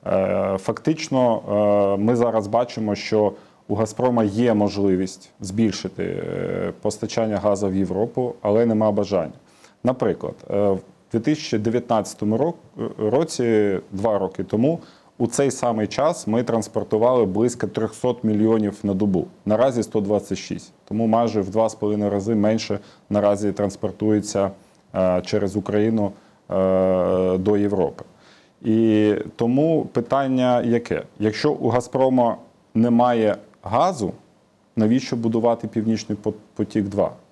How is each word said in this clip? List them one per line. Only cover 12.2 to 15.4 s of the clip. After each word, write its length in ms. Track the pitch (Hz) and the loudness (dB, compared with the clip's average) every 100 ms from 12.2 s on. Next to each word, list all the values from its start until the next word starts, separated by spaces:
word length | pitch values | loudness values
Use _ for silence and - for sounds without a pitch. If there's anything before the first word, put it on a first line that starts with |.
| 104 110 | -2 0
рок-, 220 | 151 170 - - 113 - | -2 -4 -16 -10 -10 -4
році, 800 | 107 123 165 - 120 110 104 92 - | 0 0 0 -2 2 2 2 0 -6
два 260 | 95 110 104 | -4 0 0
роки 260 | 95 - | -2 -6
тому, 340 | 95 107 131 165 - - _ _ | -4 0 0 0 -8 -20 _ _
у 80 | 117 | -4
цей 240 | - | 0